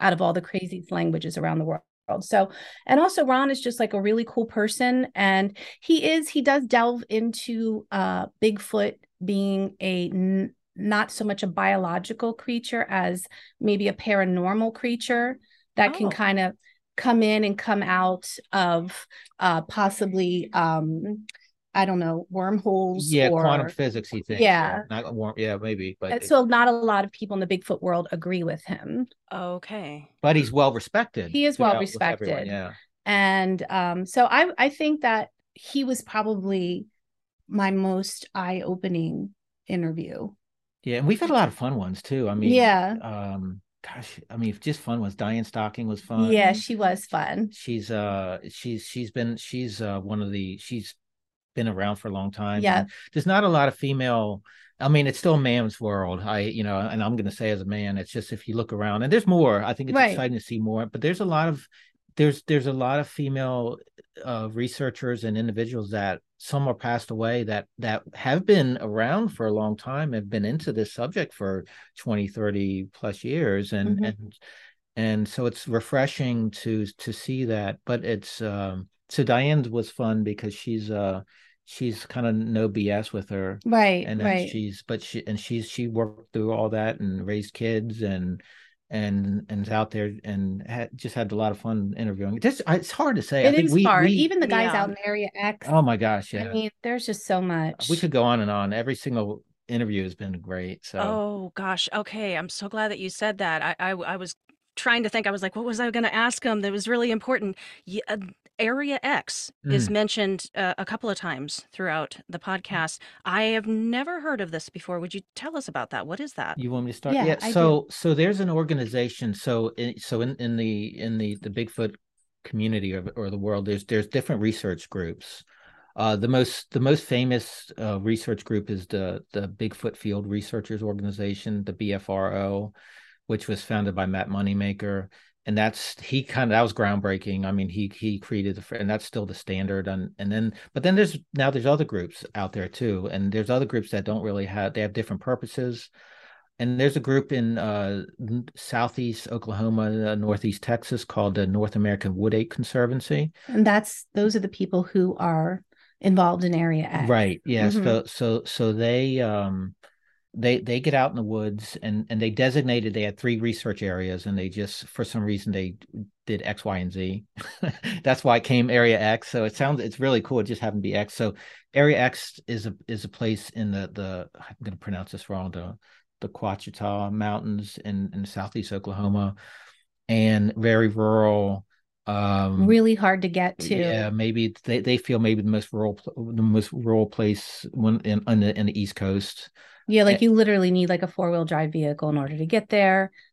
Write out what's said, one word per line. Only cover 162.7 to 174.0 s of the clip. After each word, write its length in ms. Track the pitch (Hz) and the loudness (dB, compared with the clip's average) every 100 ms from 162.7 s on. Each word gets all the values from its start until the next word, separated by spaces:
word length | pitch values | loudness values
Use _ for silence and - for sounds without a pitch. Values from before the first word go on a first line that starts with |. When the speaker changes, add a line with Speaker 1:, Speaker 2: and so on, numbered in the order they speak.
| 120 107 | 0 0
Speaker 3:
they 100 | 107 | -2
had 140 | 104 104 | -4 -2
three 220 | 123 113 | -2 0
research 460 | 117 110 113 95 | 0 -2 -4 -4
areas 420 | 98 92 92 92 101 | -4 -2 -4 -4 -4
and 100 | 98 | -4
they 120 | 92 | -4
just, 400 | 101 101 - - | -6 -6 -8 -14
for 160 | - | -8
some 180 | 113 113 | -6 -2
reason, 300 | 104 101 107 | -2 -2 -2
they 240 | 98 92 - _ - 101 _ - | -4 -4 -8 _ -14 -14 _ -6
did 160 | 104 | -4
X, 220 | - 104 | -4 -6
Y, 140 | 107 92 | -4 -4
and 140 | 90 | -4
Z. 300 | 95 92 101 - - - - | -4 -6 -6 -10 -16 -16 -6
<laughs> 400 | 165 - - 185 | -6 -6 -8 -2
That's 220 | 131 127 | 0 2
why 140 | 131 120 | 6 4
it 40 | |
came 260 | - 123 120 | 6 2 4
Area 320 | 120 117 110 | 6 6 6
X. 280 | 107 117 - | 4 0 -2
So 160 | 123 | -2
it 100 | 107 | -2
sounds, 260 | - 139 139 | 0 0 0
it's 200 | 110 120 | -2 -2
really 200 | 135 120 | 2 2
cool. 180 | 107 127 | 2 -2
It 80 | 104 | 0
just 120 | 110 | -2
happened 220 | 110 101 | -2 -2
to 60 | 98 | -2
be 80 | 101 | -2
X. 180 | 104 | -4
So 200 | - 110 - - - _ | -2 -4 -4 -16 -20 _
Area 280 | 139 147 147 | 4 6 6
X 400 | 127 - - - - | 2 0 -14 -16 -6
is 180 | 113 107 | -6 -4
a, 80 | 98 - | -10 -8
is 160 | 110 | -8
a 40 | 107 | -8
place 420 | - 117 107 - | -4 -2 -2 -4
in 200 | 113 107 | -4 -2
the, 180 | 98 95 | -2 -4
the, 360 | 90 | -8